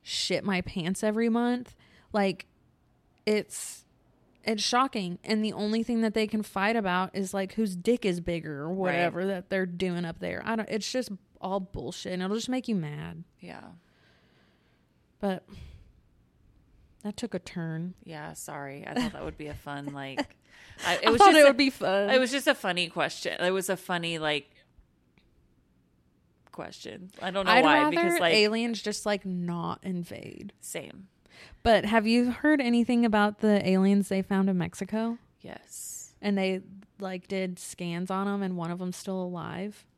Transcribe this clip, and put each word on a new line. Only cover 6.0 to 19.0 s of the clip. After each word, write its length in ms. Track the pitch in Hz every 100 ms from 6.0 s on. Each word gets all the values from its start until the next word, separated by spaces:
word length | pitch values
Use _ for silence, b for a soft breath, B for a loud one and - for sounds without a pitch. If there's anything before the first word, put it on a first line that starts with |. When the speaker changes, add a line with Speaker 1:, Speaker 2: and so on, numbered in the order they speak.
Speaker 1:
that 120 | 226
they 140 | 220 214
can 140 | 220
fight 320 | 214 196 196 233
about 380 | 196 180 190 -
is, 180 | 190
like, 200 | 202 190
whose 200 | - 220
dick 300 | 180 196 240
is 160 | 202 175
bigger 420 | 175 170 156 143
or 60 | 151
Speaker 2:
Right. 80 | 190
Speaker 1:
whatever 500 | 180 175 170 165 190
that 240 | 190 180
they're 160 | 196 185
doing 380 | 175 185 175
up 160 | 170 165
there. 200 | 185 -
I 100 | - 226
don't, 120 | 208
it's 220 | 214 -
just 200 | 254 233 190 _ _
all 200 | 190 196
bullshit, 520 | 190 - - - 190
and 100 | 185
it'll 140 | 185 220
just 120 | 226
make 200 | 254 247
you 60 | 202
mad. 480 | 151 147 160 165 170 _
Speaker 2:
Yeah. 320 | 180 - - 170 b b b b b b b b b b b _ _ _
Speaker 1:
But 240 | 202 185 _ 208 B B B B _ _ _ _ _ _ _ _ _ _
that 140 | 208 -
took 180 | 226
a 40 | 185
turn. 560 | - 180 165 160 180 180
Speaker 2:
Yeah, 280 | - 156 151
sorry. 500 | 156 - 147 139 143 -
I 80 |
thought 180 | 151